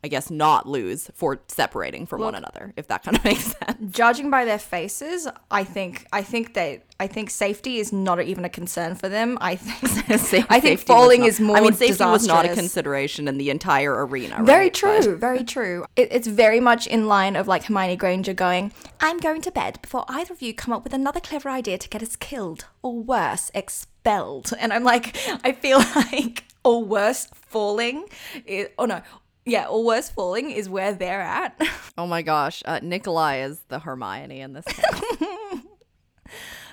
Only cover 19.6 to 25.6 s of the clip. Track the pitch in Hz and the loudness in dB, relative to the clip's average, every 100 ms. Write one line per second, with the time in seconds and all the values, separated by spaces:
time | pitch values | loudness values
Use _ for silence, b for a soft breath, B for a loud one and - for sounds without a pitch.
19.6 | 101 - - 247 - 262 349 349 240 226 | -4 -8 -8 -8 -6 -8 -8 -8 -10 -8
20.6 | - 233 240 269 269 339 - 302 277 262 | -6 -6 -4 -4 -2 -4 -6 -6 -4 -4
21.6 | 226 190 - 214 226 - - 269 185 160 | -4 -6 -6 -10 -8 -10 -10 -8 -8 -10
22.6 | - _ 254 240 226 240 151 - - - | -18 _ -8 -6 -2 0 0 -4 -6 -8
23.6 | - - - _ - 208 110 135 - 233 | -8 -12 -14 _ 0 0 -2 -8 -8 -4
24.6 | 226 220 254 240 240 B 523 349 262 262 | -2 2 2 2 0 B -6 -4 -4 -2